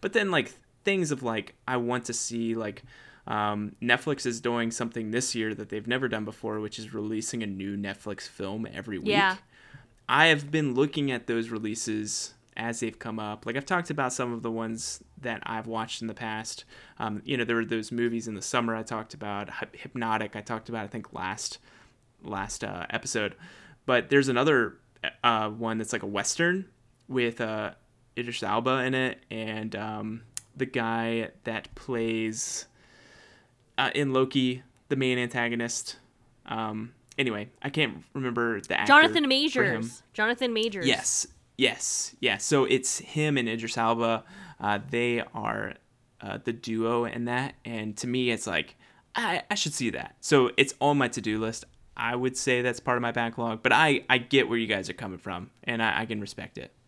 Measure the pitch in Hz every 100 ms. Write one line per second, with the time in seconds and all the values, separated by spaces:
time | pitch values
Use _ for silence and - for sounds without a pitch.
0 | - 233 202 170 120 - _ _ - 196
1 | 165 139 127 110 - - - 127 120 123
2 | 120 113 - 117 117 113 110 104 - -
3 | - - - 107 104 104 104 - 120 123
4 | - 139 127 113 120 117 113 113 117 117
5 | 110 113 127 120 110 107 107 107 110 127
6 | 131 110 107 110 113 107 107 - 110 110
7 | 107 110 110 120 110 95 98 101 101 98
8 | - 98 - - 98 107 107 - 107 98
9 | 208 202 196 185 - - - - - _
10 | - 131 165 151 143 156 151 123 147 147
11 | 139 123 117 117 113 113 110 107 - 107
12 | 104 - - - _ - 113 117 113 107
13 | 117 110 107 107 - 120 139 180 175 143
14 | 131 - 123 117 113 113 113 113 - -
15 | - - 120 110 - 113 110 113 113 -
16 | 113 104 117 107 113 - - - - -
17 | 113 104 - 131 117 117 110 113 107 117
18 | 120 117 113 104 - 131 117 110 110 113
19 | 110 - 104 101 101 - 107 - - 127
20 | 113 110 107 110 104 113 - 113 101 113
21 | - 67 92 95 - - - - - _
22 | _ _ - 98 98 - 107 95 85 -
23 | - 113 104 - - - - - - 123
24 | - 139 135 123 143 139 110 - _ _
25 | - - 120 113 107 107 113 110 107 117
26 | 101 101 101 - 170 185 190 _ _ _
27 | _ 127 120 117 113 110 107 - _ _
28 | _ - 120 113 98 107 120 131 127 131
29 | 127 - _ 110 110 110 110 107 107 107
30 | 107 113 - - - - 131 131 113 113
31 | 113 117 110 - - 110 - - - 123
32 | 113 113 113 110 - - - _ _ -
33 | - - - - _ _ _ - 135 -
34 | 143 131 131 135 127 127 - _ _ 139
35 | 131 127 120 123 120 117 117 - - -
36 | _ _ _ _ - 113 110 110 117 -
37 | _ - 131 104 104 _ 139 139 139 85
38 | - 147 127 117 117 107 - - 208 285
39 | 320 330 285 262 294 262 214 110 113 -
40 | _ - 214 240 254 226 226 202 - -
41 | - - - - _ - 127 104 - -
42 | - - 127 98 - 147 131 127 - -
43 | - 156 151 139 117 113 113 - 113 117
44 | 117 113 - - - - 101 104 113 120
45 | 120 117 - 113 110 107 107 - _ _
46 | _ _ 104 101 - 117 - 110 113 120
47 | 120 120 120 123 135 - - 113 107 104
48 | 123 123 123 113 - 82 76 - - -
49 | _ - 233 170 - 202 - - 120 65
50 | - - - 143 123 - 135 - 143 143
51 | 127 120 110 107 110 113 - - - -
52 | 113 123 127 127 - 123 123 120 - 123
53 | 120 117 117 113 117 110 131 117 156 143
54 | - 127 120 135 127 117 110 104 92 -
55 | 107 90 - 90 95 _ - 117 110 76
56 | 113 107 101 - - - 65 _